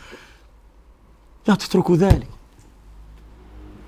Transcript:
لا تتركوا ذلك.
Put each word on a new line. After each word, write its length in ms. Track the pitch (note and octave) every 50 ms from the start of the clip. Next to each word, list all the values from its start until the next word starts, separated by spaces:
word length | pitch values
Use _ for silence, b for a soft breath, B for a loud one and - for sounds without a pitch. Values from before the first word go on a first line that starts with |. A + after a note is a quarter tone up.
| b b b b b b b b b b _ _ _ _ _ - _ - - _ _ - - _ _ - - - - -
لا 80 | G3+
تتركوا 400 | - - - - F#3 - - F3
ذلك. 320 | D#3 F#3+ G3 E3 A#2+ B2 - - - - - _ - - - - - - - - - - - - - - - - - - - - - - - - - -